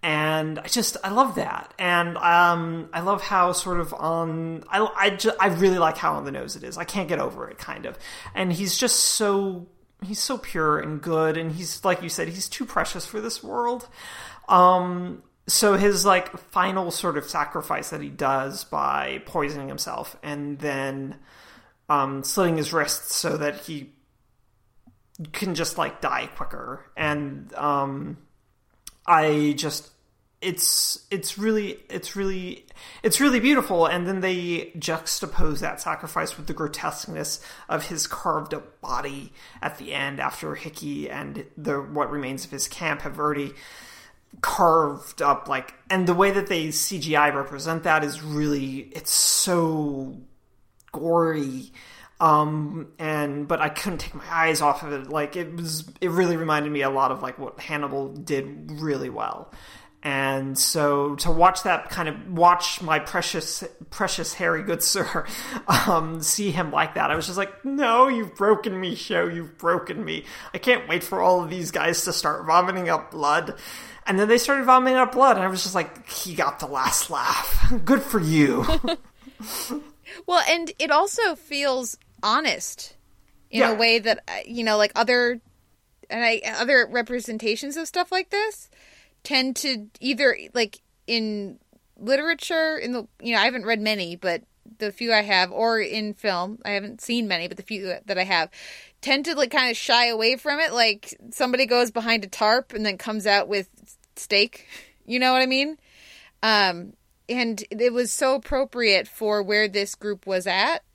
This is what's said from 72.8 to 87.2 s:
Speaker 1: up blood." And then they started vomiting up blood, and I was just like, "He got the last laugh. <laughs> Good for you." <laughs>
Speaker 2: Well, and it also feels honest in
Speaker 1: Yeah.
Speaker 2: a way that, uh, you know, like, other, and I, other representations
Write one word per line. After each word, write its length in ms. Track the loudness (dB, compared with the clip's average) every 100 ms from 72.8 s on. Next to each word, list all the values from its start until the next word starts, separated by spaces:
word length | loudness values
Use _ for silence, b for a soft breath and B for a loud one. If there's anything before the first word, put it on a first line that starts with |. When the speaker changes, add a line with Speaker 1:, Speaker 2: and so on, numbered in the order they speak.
| 0
Speaker 1:
up 220 | -2 -2
blood." 480 | -2 2 2 0 -10 B B B B -2
And 100 | 2
then 120 | 4
they 100 | 4
started 260 | 4 2
vomiting 320 | 6 6 6 4
up 140 | 4
blood, 260 | 6 6 6
and 80 |
I 40 | 2
was 160 | -2
just 100 | -2
like, 340 | -2 -4 -10 -14
"He 280 | -10 -8 -2
got 240 | -2 -2
the 60 | -6
last 440 | -2 0 0 -2
laugh. 640 | -2 0 -2 4 8 10 8
<laughs> 60 |
Good 180 | 6 4
for 180 | 4 0
you." 440 | 4 6 6 4 2 2
<laughs> 1000 | 2 -4 -8 _ -20 _ -10 -8 -8 -8 -10 _ B B 2
Speaker 2:
Well, 160 | 2 4
and 240 | 0 0 -4
it 120 | 2
also 440 | 4 4 2 0
feels 640 | -2 -6 -2 0 0 -4 -10 _ _
honest 720 | 2 2 2 -2 -6 -10 -16 -18 _ _ _ _ _
in 100 | 2
Speaker 1:
Yeah. 100 | 2
Speaker 2:
a 40 |
way 240 | 4 4 4
that, 260 | 2 0 -2
uh, 120 | -10 -8
you 180 | -4
know, 120 | 0 4
like, 160 | 4
other, 460 | 4 2 4 2 -2 _ _ _ _ _ _ -8
and 160 | 0
I, 160 | 2 2 -2 -2
other 300 | 4 4 4
representations 840 | 0 -2 -6